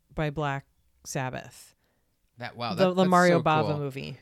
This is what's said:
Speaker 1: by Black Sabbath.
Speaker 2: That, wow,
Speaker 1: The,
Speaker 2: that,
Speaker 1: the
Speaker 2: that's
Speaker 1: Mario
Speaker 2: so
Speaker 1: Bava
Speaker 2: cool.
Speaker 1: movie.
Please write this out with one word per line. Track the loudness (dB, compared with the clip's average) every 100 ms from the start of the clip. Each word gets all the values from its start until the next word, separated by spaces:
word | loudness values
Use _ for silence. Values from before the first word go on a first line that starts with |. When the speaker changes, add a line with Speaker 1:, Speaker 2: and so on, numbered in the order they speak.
| _
Speaker 1:
by | -6 -4
Black | -4 -4 -6 -10 _ _ _
Sabbath. | -10 -6 -6 -8 -14 -20 -20 _ _ _ _ _ _ -14
Speaker 2:
That, | -12 -8
wow, | -6
Speaker 1:
The, | 2
Speaker 2:
that, | 2
Speaker 1:
the |
Speaker 2:
that's | 4 4
Speaker 1:
Mario | 6 6 4
Speaker 2:
so |
Speaker 1:
Bava | 2 2 0
Speaker 2:
cool. | -2
Speaker 1:
movie. | -6 -8 -10 -12